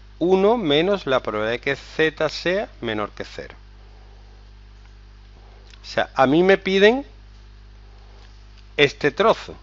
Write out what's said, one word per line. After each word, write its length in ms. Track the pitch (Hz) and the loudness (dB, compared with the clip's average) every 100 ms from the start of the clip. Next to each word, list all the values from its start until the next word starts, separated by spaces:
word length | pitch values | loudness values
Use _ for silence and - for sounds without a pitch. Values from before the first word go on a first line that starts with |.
| - - | -20 -6
uno 380 | 175 190 202 240 | 0 2 2 0
menos 500 | 165 147 180 196 143 | 0 0 0 -2 -2
la 140 | 127 | -2
probabilidad 320 | - 107 107 | -2 -4 -4
de 80 | 120 | -4
que 160 | 139 135 | -6 -8
Z 500 | - - 160 - 151 | -6 -2 -2 -2 -6
sea 400 | - 170 190 233 - | -4 -4 -4 -6 -8
menor 300 | 117 107 101 | -6 -6 -6
que 140 | - | -10
cero. 300 | - - 67 - - - - - - - - - - - - - - - - - - - - - - - | -14 -14 -16 -20 -20 -20 -20 -20 -20 -20 -20 -20 -20 -20 -20 -20 -20 -20 -20 -20 -20 -20 -20 -20 -20 -20
O 40 | - | -8
sea, 220 | - - | -4 -2
a 120 | - 131 | 2 4
mí 160 | 156 | 4
me 140 | 185 185 | 4 2
piden 480 | 190 190 208 254 285 - - - - - - - - - - - - - - - - - | 2 2 4 2 -4 -16 -20 -20 -20 -20 -20 -20 -20 -20 -20 -20 -20 -20 -20 -20 -8 0
este 320 | 139 - 147 | 0 0 -4
trozo 440 | - 196 185 - 78 | 0 0 0 -6 -18